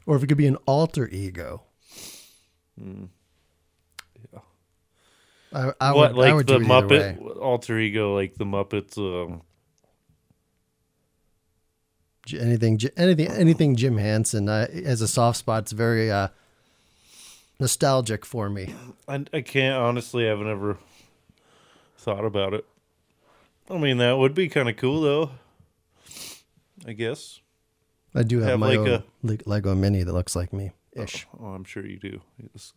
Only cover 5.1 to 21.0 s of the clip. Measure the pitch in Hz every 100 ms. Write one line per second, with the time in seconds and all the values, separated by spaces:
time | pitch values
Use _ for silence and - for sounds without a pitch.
5.1 | _ _ _ _ 139 131 - 135 143 147
6.1 | 120 131 151 135 131 113 127 101 - 101
7.1 | 87 - - 131 123 - 113 110 104 104
8.1 | 101 98 - 104 98 98 104 98 - 98
9.1 | 90 87 87 82 _ _ _ _ _ _
10.1 | _ _ _ _ _ _ _ _ _ _
11.1 | _ _ _ _ _ _ _ _ _ _
12.1 | _ - - 117 117 113 110 117 - 175
13.1 | 165 156 - 165 160 151 123 131 113 101
14.1 | 107 110 110 104 107 107 - 175 120 110
15.1 | - 117 113 - 113 104 107 117 113 110
16.1 | 101 98 - _ _ _ _ _ _ _
17.1 | - - - _ _ 131 - 143 135 120
18.1 | 107 - 120 101 101 95 - - - -
19.1 | 139 139 160 120 139 131 135 120 120 117
20.1 | 123 117 104 107 104 101 101 - _